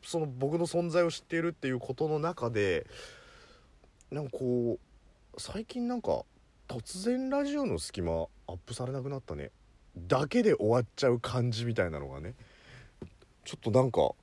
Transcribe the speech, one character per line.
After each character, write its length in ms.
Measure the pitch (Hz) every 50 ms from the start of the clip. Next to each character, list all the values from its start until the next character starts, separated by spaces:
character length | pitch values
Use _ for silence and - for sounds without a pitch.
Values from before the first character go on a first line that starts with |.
| -
そ 160 | - - 170
の 60 | 156
僕 320 | 147 127 123 135 139 156 170
の 80 | 170
存 240 | 170 - 170 175 175
在 140 | 156 175 175
を 80 | 170
知 80 | 156 -
っ 20 | -
て 140 | _ - 165
い 40 |
る 80 | 165 170
っ 40 | 165
て 140 | _ - 135
い 40 |
う 80 | 127 123
こ 140 | - - 135
と 140 | - 156 156
の 100 | 151 156
中 320 | 147 165 180 - 127 117
で、 380 | 117 107 104 95 87 78 - - - - - - - - - - - - - - - - - - - - - - _ _ - _
な 120 | - 143
ん 40 | 151
か 60 | 135
こ 480 | - - 127 123 123 123 120 120 113 -
う、 600 | - _ - - _ - - _ _ _ - -
最 240 | - - - 196 226
近 240 | _ - 247 240 240
な 80 | 247
ん 60 | 240
か、 240 | - - 80 62 - _ _ _ - _ _ _ _ -
「突 360 | - 123 117 - - 185 190
然 260 | 233 247 254 262 262
ラ 160 | 269 277 285
ジ 100 | 277 285 294
オ 100 | 277 214
の 100 | 117 80
隙 240 | - - - -
間 260 | 87 82 82 82 82 - _ - - -
ア 60 | 87
ッ 40 | 92 -
プ 80 | - 120
さ 120 | - 127
れ 80 | 123 135
な 80 | 139 123
く 60 | 139
な 80 | 139 135
っ 40 |
た 140 | - - 80
ね」 160 | 73 71 - _ _ _ _ - - _ - _ - 85 87
だ 200 | 135 131 143 147
け 140 | - 247
で 140 | 240 220 160
終 140 | - - 107
わ 100 | 117 123
っ 60 | 120 - _
ち 100 | - -
ゃ 40 | 131
う 100 | 120 120
感 320 | - - 113 123 120 123
じ 140 | 117 107 120
み 100 | 120 113
た 100 | 107 95
い 60 | 87
な 80 | 78 73
の 100 | 71 69
が 100 | 67 69
ね、 140 | 76 92 127 - - - - - - - - - - - _ _ - - - - - _ _ _ _
ち 80 | - -
ょ 40 | -
っ 20 |
と 100 | - 117
な 120 | 104 127
ん 100 | 131 131
か 220 | 117 - 76 65 - _